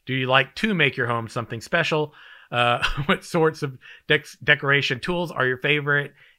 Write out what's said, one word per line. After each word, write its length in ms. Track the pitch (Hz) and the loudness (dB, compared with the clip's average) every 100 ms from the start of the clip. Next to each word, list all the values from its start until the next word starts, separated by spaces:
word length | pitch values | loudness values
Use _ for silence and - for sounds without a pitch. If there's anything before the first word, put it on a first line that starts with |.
| - | -8
Do 80 | |
you 120 | 131 127 | -4 2
like 280 | 131 135 | 2 2
to 180 | - 220 | -2 -2
make 240 | 185 139 135 | 2 2 0
your 100 | 120 | -2
home 200 | 117 113 | -2 -4
something 320 | 127 113 117 | -8 -8 -10
special? 540 | - 170 165 156 147 - - - - | -4 -2 0 0 -2 -8 -20 -20 -8
Uh, 320 | 123 120 120 - | 0 2 2 0
<laughs> 100 | - | -2
what 180 | 143 185 - | 0 -2 0
sorts 360 | 170 160 151 | 0 0 0
of 140 | 143 127 - - - | -8 -10 -20 -14 0
dex-, 320 | 151 151 - | 0 -2 -8
decoration 580 | - 147 139 143 135 123 | 0 2 4 2 2 -4
tools 300 | - 175 170 | -2 -4 -4
are 160 | - 127 | 0 0
your 120 | 127 | 0
favorite? 560 | 143 147 143 143 139 _ - | 0 0 2 0 0 _ -20